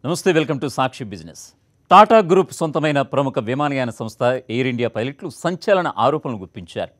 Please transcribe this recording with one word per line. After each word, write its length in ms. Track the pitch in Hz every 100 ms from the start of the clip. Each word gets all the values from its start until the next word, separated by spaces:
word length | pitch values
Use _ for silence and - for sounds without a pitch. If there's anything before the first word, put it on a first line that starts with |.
| 127
నమస్తే, 260 | 170 202
welcome 280 | 160 151 139
to 80 | 139
సాక్షి 360 | - 131 -
బిజినెస్. 500 | 110 90 80 - - _ _ _ _
టాటా 280 | 185 214 226
గ్రూప్ 340 | 175 185 185
సొంతమైన 500 | - 165 160 151 143
ప్రముఖ 360 | 135 135 139 135
విమానయాన 520 | 113 131 147 139 127
సంస్థ 320 | 110 110 -
ఎయిర్ 440 | 123 127 - 117 131
ఇండియా 220 | 123 120
పైలట్లు 400 | - 120 143 175
సంచలన 640 | - 170 180 - 196 165 101
ఆరోపణలు 380 | 120 151 147 113
గుప్పించారు. 540 | 92 - 87 - 87 _